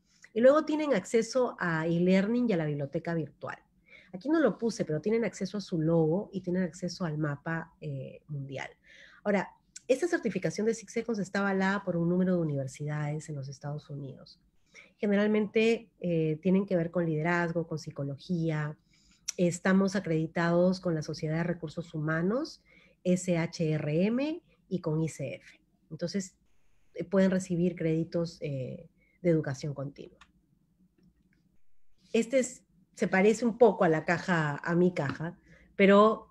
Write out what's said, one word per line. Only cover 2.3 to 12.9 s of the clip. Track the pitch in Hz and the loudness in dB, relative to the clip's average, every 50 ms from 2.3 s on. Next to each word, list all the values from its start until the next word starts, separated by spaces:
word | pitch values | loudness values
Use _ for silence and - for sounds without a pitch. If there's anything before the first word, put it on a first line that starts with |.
| 233 247 247 226 | 0 0 0 2
y | 196 | 0
a | 165 | 0
la | 156 | 0
biblioteca | 151 147 143 143 139 - 165 - 170 170 | 0 -2 -4 -4 -4 -6 -6 -6 -4 -4
virtual. | 165 147 - - _ - - - - _ _ _ _ _ _ - - - - - | -4 -4 -6 -10 _ -12 -12 -12 -14 _ _ _ _ _ _ -20 -20 -20 -16 -16
Aquí | 190 185 269 | -10 -2 0
no | 320 330 | 2 2
lo | 294 220 175 - | 4 2 2 0
puse, | 226 233 - - 190 | -2 -4 -2 -4 -4
pero | - 156 151 | -4 -4 -2
tienen | - 208 220 226 226 | -2 0 0 0 0
acceso | 196 - - 196 185 - 208 | -2 -4 -6 -8 -8 -6 -8
a | |
su | 190 - 190 160 | -8 -4 -2 0
logo | 156 160 170 165 160 156 160 196 214 - | 2 2 4 4 4 4 2 0 -2 -4
y | - 190 | -8 -8
tienen | - 175 175 185 | -6 -4 -2 -2
acceso | 185 165 - - 180 175 175 - 185 | -2 -4 -6 -8 -8 -10 -6 -6 -6
al | 160 151 151 | -6 -4 -2
mapa, | 156 147 143 143 - 165 165 165 160 - _ _ | -4 -4 -4 -6 -6 -6 -6 -6 -8 -10 _ _
eh, | 160 151 139 135 127 - - - - - | -12 -10 -10 -10 -10 -12 -16 -18 -14 -12
mundial. | 151 139 135 139 135 127 143 - - _ _ - - - - - - - - | -10 -10 -10 -10 -10 -12 -12 -12 -14 _ _ -20 -20 -20 -20 -20 -20 -8 -4
Ahora, | 208 208 196 - - - _ _ _ _ - - - | -2 0 0 -2 -4 -10 _ _ _ _ -10 -2 0
esta | 269 277 370 349 | 0 0 0 0
certificación | - 320 - 220 - 185 - 160 165 - 208 226 | -2 -2 -2 -4 -4 -2 -4 -4 -4 -2 -2 -2
de | 226 | -4
Six | - - - | -4 -8 -10
Seconds | - 233 226 - 233 202 | -8 -8 -6 -4 -4 -4
está | 180 - - 196 | -6 -4 -4 -2
avalada | 202 196 190 190 190 190 196 202 196 | -2 0 0 0 0 0 0 -2 -2
por | 185 170 170 | -4 -2 0
un | 170 170 | 0 2
número | 180 185 185 185 180 | 2 2 2 2 2
de | 175 | 0
universidades | 170 156 143 139 135 131 - - 147 147 | 0 -2 -2 -4 -6 -6 -8 -8 -6 -6